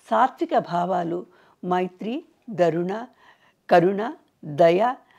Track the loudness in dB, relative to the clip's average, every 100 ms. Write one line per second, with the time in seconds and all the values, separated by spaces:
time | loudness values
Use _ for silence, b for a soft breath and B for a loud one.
0 | -4 0 0 0 -2 -2 -2 -4 -2 -4
1 | -4 -6 -10 b b b -4 -2 -2 -8
2 | -10 -10 -12 _ -16 0 0 2 -4 -6
3 | -10 b b b b b _ 4 4 0
4 | -6 -8 _ _ -12 2 4 4 0 -4
5 | _